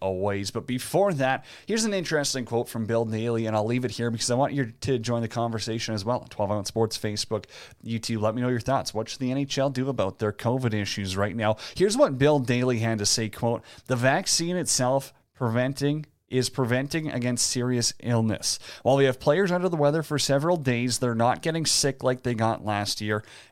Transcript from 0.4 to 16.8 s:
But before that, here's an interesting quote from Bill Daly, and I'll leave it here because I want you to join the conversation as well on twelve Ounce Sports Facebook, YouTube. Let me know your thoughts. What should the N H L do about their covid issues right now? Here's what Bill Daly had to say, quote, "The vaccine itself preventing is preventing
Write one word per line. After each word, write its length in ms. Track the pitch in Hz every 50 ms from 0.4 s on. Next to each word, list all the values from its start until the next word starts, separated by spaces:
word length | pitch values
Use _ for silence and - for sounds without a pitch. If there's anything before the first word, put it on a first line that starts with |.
| 101 104
But 140 | - 117 -
before 480 | - 123 127 - - - 175 196 202 170
that, 320 | 135 131 131 131 - - - - - -
here's 200 | - 214 226 220
an 80 | 214 202
interesting 500 | 190 165 - 165 147 143 - - 131 117
quote 240 | - 120 117 120 -
from 160 | - 113 110
Bill 220 | 101 113 117 117
Daly, 400 | 110 110 110 113 120 117 113 113
and 100 | 110 110
I'll 80 | 107 104
leave 220 | 113 123 127 127
it 60 | 113
here 180 | - - 117 120
because 200 | 117 113 - -
I 40 | 120
want 180 | 127 143 90
you 220 | 131 143 127 113 - -
to 160 | - 143 131 117
join 240 | 110 123 120 117
the 40 | 117
conversation 680 | 110 - 117 117 117 113 107 - 113 113 117 - - 110
as 100 | 104 92
well 140 | 113 123 -
on 100 | - -
twelve 220 | - - 104 98
Ounce 180 | 104 104 98 -
Sports 300 | - 113 113 110 - -
Facebook, 480 | - 107 104 104 - - 110 104 - - - - - - - _
YouTube. 380 | - 113 113 110 - - 117 107
Let 140 | 107 110 110
me 80 | 127
know 80 | 123 127
your 100 | 127 113
thoughts. 320 | - 127 135 123 - -
What 160 | - 107 117 -
should 120 | - -
the 100 | 131 123
N 80 | 131 139
H 180 | 143 139 -
L 140 | 139 135 143
do 180 | 127 127 131 139
about 300 | 131 110 95 95 - -
their 140 | 110 104
covid 420 | 101 - - 117 127 131 127 113 107
issues 420 | 104 101 - - 104 98 95 92
right 180 | 98 101 104 90
now? 220 | 117 107 107 107 - - - -
Here's 220 | 147 180 214 208
what 220 | 269 294 196 135 123
Bill 220 | 139 151 151 143
Daly 400 | 123 120 120 123 127 127 123 110
had 180 | 113 113 113 104
to 80 | 101
say, 240 | - - 120 113 107
quote, 320 | - - 123 117 120 - - - - - -
"The 100 | - 127
vaccine 600 | 117 123 131 143 185 190 - - 165 165 170 180
itself 580 | 180 151 - - - 127 127 135 135 - - - _ _ _
preventing 720 | _ - 127 113 113 123 127 135 135 - 139 143 147 156 151 - _ _ _
is 220 | - - 127 120 -
preventing 600 | - 139 127 113 127 127